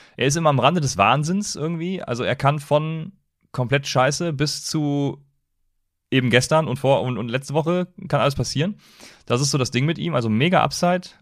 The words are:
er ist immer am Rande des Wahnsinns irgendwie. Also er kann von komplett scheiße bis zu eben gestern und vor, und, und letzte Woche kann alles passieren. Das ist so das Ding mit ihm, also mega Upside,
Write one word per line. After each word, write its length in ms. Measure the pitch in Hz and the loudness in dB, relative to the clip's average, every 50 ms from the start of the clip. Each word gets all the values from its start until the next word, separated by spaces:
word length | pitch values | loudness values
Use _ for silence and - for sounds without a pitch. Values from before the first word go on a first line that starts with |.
| - - _ | -20 -20 _
er 100 | - 120 | -2 0
ist 100 | 139 143 | 0 0
immer 140 | 165 165 156 | 2 2 2
am 100 | 143 131 | 2 4
Rande 200 | 117 139 170 180 | 4 4 2 2
des 160 | 147 131 - | 0 -2 0
Wahnsinns 600 | - 98 107 123 143 151 156 180 202 208 - - | 2 4 4 4 2 2 -2 -2 -4 -4 -6 -6
irgendwie. 460 | - 147 160 170 165 165 180 190 180 - | -6 -6 -6 -4 -6 -6 -6 -6 -6 -6
Also 200 | - 120 117 117 | -6 -6 -4 -2
er 140 | 90 127 | -2 -2
kann 240 | 139 - 139 147 156 | 0 0 0 0 0
von 520 | 143 - 143 151 156 156 160 160 156 - - _ _ _ _ _ _ _ | -2 0 0 0 0 -2 -6 -8 -10 -12 -14 _ _ _ _ _ _ _
komplett 360 | - - 127 113 135 143 139 | -6 -4 -2 0 0 -2 -2
scheiße 460 | - - 135 127 139 143 - 175 170 151 | 0 0 2 2 2 2 0 -4 -4 -2
bis 320 | 131 151 147 - - - | -2 -2 -2 -4 -6 -8
zu 600 | - - 160 151 147 143 143 143 135 - - _ _ _ _ _ _ _ _ _ _ _ _ _ _ _ _ _ _ | -6 -4 -2 0 0 0 0 -2 -2 -4 -8 _ _ _ _ _ _ _ _ _ _ _ _ _ _ _ _ _ _
eben 200 | - 135 123 123 | 0 2 2 4
gestern 380 | 110 123 135 - 156 160 160 - | 4 4 4 4 2 2 2 0
und 100 | 123 135 | -4 -2
vor, 240 | - 131 139 113 98 | 2 2 2 2 2
und, 160 | 127 123 98 | 0 -2 -4
und 100 | 117 117 | -4 -4
letzte 260 | 113 131 139 - 143 | -4 -6 -6 -2 -2
Woche 340 | 156 147 165 175 180 180 - _ - 185 | -2 0 0 0 -2 -2 -4 _ -14 -8
kann 140 | 156 - 139 | -4 -2 0
alles 160 | 113 139 139 | 2 0 0
passieren. 400 | - 123 - - 131 156 196 208 - _ _ _ _ - - - - _ | 0 -4 -4 -2 -2 -2 -2 -4 -8 _ _ _ _ -20 -20 -20 -20 _
Das 160 | _ 120 123 | _ 0 0
ist 100 | 147 139 | 0 0
so 80 | - 143 | 0 0
das 140 | 127 - - | -2 0 0
Ding 140 | 127 135 | 0 0
mit 120 | 156 170 143 | 0 0 -2
ihm, 160 | 147 170 151 | -4 -2 -2
also 140 | 127 113 113 | -2 0 0
mega 340 | 107 110 139 175 185 156 - | 2 2 2 4 4 4 2
Upside, 460 | 143 - - - 175 180 180 180 - - _ | 2 0 0 0 0 0 0 -2 -8 -16 _